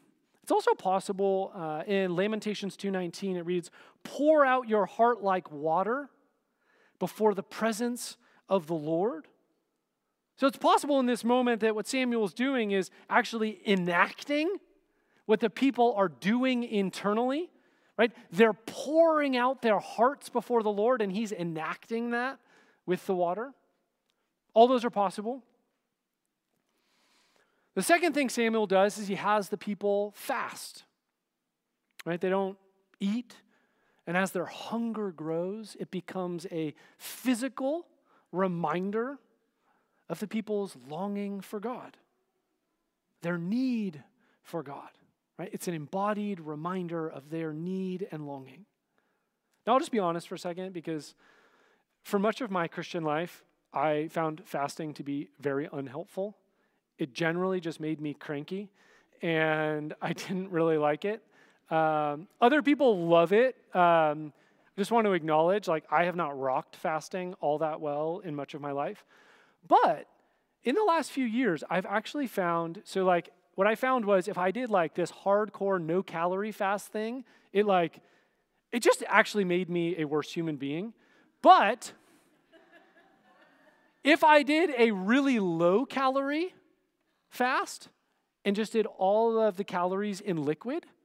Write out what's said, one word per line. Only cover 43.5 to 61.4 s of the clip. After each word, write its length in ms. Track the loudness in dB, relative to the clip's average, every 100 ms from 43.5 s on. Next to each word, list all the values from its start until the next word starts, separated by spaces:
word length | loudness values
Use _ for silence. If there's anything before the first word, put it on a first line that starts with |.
| -2 -2 -2 -4 -8 -20 _ _ _
for 220 | _ -10
God, 260 | -10 -14 -16 _ _ _ _ -16
right? 120 | -14
It's 160 | -10 -8
an 80 | -8
embodied 640 | -8 -6 -4 -4 -4 -8
reminder 680 | -10 -8 -6 -6 -6 -6 -6
of 220 | -10 -10
their 240 | -8 -6
need 540 | -6 -6 -6 -6 -6 -8
and 140 | -10 -10
longing. 400 | -12 -16 -20 -20 _ _ _ _ _ _ _ _ _ 0
Now, 60 |
I'll 60 | 2
just 120 | 2
be 80 | -2
honest 280 | -2 -2 -6
for 80 | -10
a 40 |
second, 340 | -10 -10 -10
because 400 | -10 -8 -8 -10 -20 _ _ _ _ _ _ _ _
for 140 | -4 0
much 240 | 0 -2
of 80 | -4
my 180 | -4 -4
Christian 360 | -6 -8 -6
life, 400 | -2 -2 -4 -10 _ _ _
I 360 | -2 0 0 -2
found 400 | -4 -4 -6 -8
fasting 480 | -6 -6 -6 -10 -10
to 80 |
be 260 | -8 -8 -8 _
very 300 | -4 -4 -6
unhelpful. 640 | -8 -10 -10 -12 -8 -8 -8 _ _ _ _ _ -10
It 160 | -8
generally 460 | -4 -2 0 -2 -2
just 200 | -6 -8
made 220 | -6 -6
me 120 | -6
cranky, 580 | -8 -8 -8 -6 -10 -10 _ _ _ _ _
and 720 | -2 2 2 2 0 -2 -6 -6
I 120 | -6
<laughs> 0 |
didn't 360 | -6 -4 -6 -2
really 260 | 0 2 4
like 280 | 2 0 -4
it. 160 | -6 _ _